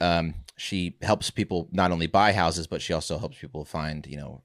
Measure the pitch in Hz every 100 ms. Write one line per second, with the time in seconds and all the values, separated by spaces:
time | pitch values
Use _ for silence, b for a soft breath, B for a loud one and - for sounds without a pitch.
0 | 87 85 82 - - - - 98 87 -
1 | - 104 - - 101 90 82 90 90 85
2 | 82 98 104 98 82 82 80 76 - 80
3 | - 76 78 - 69 76 76 80 78 76
4 | 73 73 69 65